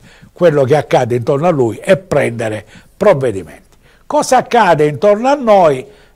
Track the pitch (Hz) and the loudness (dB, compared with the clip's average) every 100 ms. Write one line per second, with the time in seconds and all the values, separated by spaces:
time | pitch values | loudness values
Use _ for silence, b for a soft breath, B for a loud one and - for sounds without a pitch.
0 | b b b - 175 147 127 147 139 160 | b b b -2 2 2 2 0 0 0
1 | 117 123 117 139 175 151 117 107 - 190 | 0 -2 -2 -2 0 0 -2 -2 -2 -2
2 | - 147 120 117 110 107 - b b - | 0 -2 -2 -4 -6 -8 -12 b b -2
3 | 202 156 131 95 85 - _ _ b b | 0 0 -2 -6 -10 -18 _ _ b b
4 | b 294 - 254 - 233 196 156 151 143 | b -4 0 0 0 0 2 2 0 0
5 | 208 208 254 294 233 202 165 131 - b | 0 0 0 0 2 4 4 0 -6 b
6 | b | b